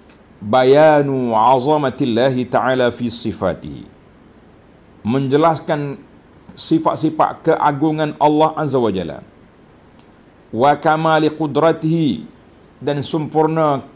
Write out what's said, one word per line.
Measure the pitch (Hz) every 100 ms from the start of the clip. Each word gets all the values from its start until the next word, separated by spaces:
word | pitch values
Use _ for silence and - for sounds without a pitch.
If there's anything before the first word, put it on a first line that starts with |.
| - - _ -
bayanu | 104 123 127 143 156 151 143 135 123
azamatillahi | 110 113 131 127 156 139 - 135 113 131 127 123
ta'ala | 127 117 131 123
fi | 117 120
sifatihi. | 110 113 95 95 78 76 67 - - _ - - _ - _ _ _ _ - 104
Menjelaskan | 131 135 147 160 - - 151 143 139 - _ _ - - -
sifat-sifat | - 160 160 - 156 156 156 - -
keagungan | 156 147 143 156 156 151 151
Allah | 151 151 156 -
Azza | 151 131
wa | 117
Jalla. | 95 82 65 - _ - _ _ _ _ _ - _ _ _ _
Wa | 110 135 147
kamali | 160 156 160 156 156
qudratihi, | 151 156 139 160 160 160 165 156 95 - - - - - -
dan | 127 143
sempurna | 131 160 143 151 156 160 156 139 -